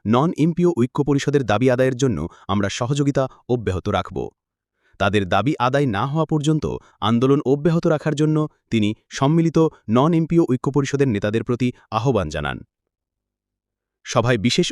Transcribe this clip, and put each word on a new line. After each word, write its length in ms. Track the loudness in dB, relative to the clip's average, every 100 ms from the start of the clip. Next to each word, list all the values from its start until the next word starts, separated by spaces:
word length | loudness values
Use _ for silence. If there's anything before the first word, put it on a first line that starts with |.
| 0
নন 240 | 2 2 2
এমপিও 320 | 0 2 0 2
ঐক্য 220 | -2 0
পরিষদের 380 | 0 0 0 -2 0
দাবি 200 | 0 2
আদায়ের 260 | 2 0 0
জন্য 220 | -2 -2 -6 -10 -6
আমরা 220 | -2 -2
সহযোগিতা 520 | -4 -4 -2 0 0 -4 -8 -4
অব্যাহত 400 | -4 -2 -6 -4
রাখব। 300 | -4 -4 -8 -10 -12 _ _ _ _ _ _
তাদের 220 | 0 0 0
দাবি 240 | 0 0 0
আদায় 280 | 0 0 0
না 180 | -2 -2
হওয়া 200 | -2 -2
পর্যন্ত 380 | -2 0 -2 -2 -8 -12 _
আন্দোলন 380 | 0 2 4 2 2
অব্যাহত 380 | 0 2 0 0
রাখার 280 | 0 -2
জন্য 220 | 0 0 0 -2 -8 _
তিনি 180 | -2 0 -4 _
সম্মিলিত 480 | -2 2 2 2 2 2 0 0
নন 240 | 2 4
এমপিও 300 | 2 2 0 2
ঐক্য 200 | 0 0
পরিষদের 380 | 0 0 0 0
নেতাদের 340 | 0 0 -2
প্রতি 240 | -2 -2 -2 -4 _
আহ্বান 380 | -4 0 0 -2
জানান। 280 | -4 -6 -8 -12 _ _ _ _ _ _ _ _ _ _ _ _ _ -4
সভায় 320 | -2 0 0
বিশেষ 300 | 2 0 0